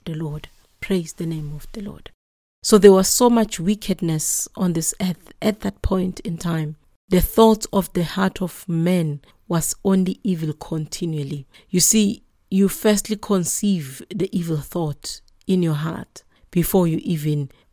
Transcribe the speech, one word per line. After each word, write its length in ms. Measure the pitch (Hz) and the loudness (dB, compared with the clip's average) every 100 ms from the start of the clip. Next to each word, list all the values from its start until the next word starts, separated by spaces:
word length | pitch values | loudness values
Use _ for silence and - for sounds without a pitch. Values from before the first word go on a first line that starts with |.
the 100 | - | -10
Lord." 340 | 156 160 147 - _ _ _ | -8 -6 -8 -14 _ _ _
Praise 340 | - 190 165 | -2 -2 -2
the 120 | - 165 | -8 -6
name 260 | 160 147 | -6 -8
of 120 | 147 - | -10 -12
the 80 | 226 | -12
Lord. 300 | 202 - - _ _ _ _ _ | -12 -14 -20 _ _ _ _ _
So 140 | - 214 | 4 8
there 160 | 196 | 10
was 160 | 190 185 | 8 4
so 220 | - 247 | 2 4
much 300 | 233 220 - | 4 0 -2
wickedness 880 | 165 208 - 185 170 156 - - - - | -2 -2 -4 -4 -2 -2 -2 -6 -6 -4
on 160 | 185 | -2
this 180 | 165 160 - | 0 -4 -4
earth 320 | 185 165 - - | -4 -4 -12 -4
at 200 | 214 208 | -4 -2
that 200 | 196 - | -6 -4
point 400 | - 190 185 - | -2 0 -2 -6
in 160 | - 165 | -8 -6
time. 400 | 175 160 151 156 _ _ _ | -4 -2 -4 -8 _ _ _
The 140 | 185 | 2
thought 420 | 175 - 220 220 - | 2 6 6 4 0
of 180 | 196 180 | -4 -2
the 100 | - | -4
heart 380 | 165 - 190 - | -4 0 -2 -2
of 260 | 180 - - | -8 -8 -4
man 540 | 165 170 185 160 143 - _ _ | -2 2 2 0 -4 -12 _ _
was 280 | 170 - - | -2 -2 -2
only 360 | - 190 185 190 | 2 2 2 -2
evil 300 | 202 175 160 | -2 -2 -2
continually. 920 | 147 - 160 156 - 170 156 139 147 135 - _ | -6 -6 -6 -6 -6 -4 -4 -6 -8 -12 -20 _
You 100 | 180 | 0
see, 440 | - 214 208 226 _ _ _ | 4 4 4 0 _ _ _
you 180 | 190 196 | 2 2
firstly 480 | - 220 202 - 208 | 2 2 2 0 -8
conceive 840 | - 196 165 - 208 185 135 135 - | 0 0 0 -2 0 0 -2 -14 -12
the 180 | 190 190 190 | -4 -2 -2
evil 220 | 165 156 | -2 -4
thought 640 | - 180 156 143 - - _ _ - | -4 -4 -4 -6 -12 -14 _ _ 0
in 160 | 185 | 2
your 120 | 170 | 2
heart 500 | 147 156 - - - _ _ _ | 0 -4 -8 -12 -20 _ _ _
before 360 | 175 165 196 170 | -2 2 2 2
you 120 | 160 | 0
even 520 | - 165 151 147 139 - _ | -2 -2 -2 -2 -4 -12 _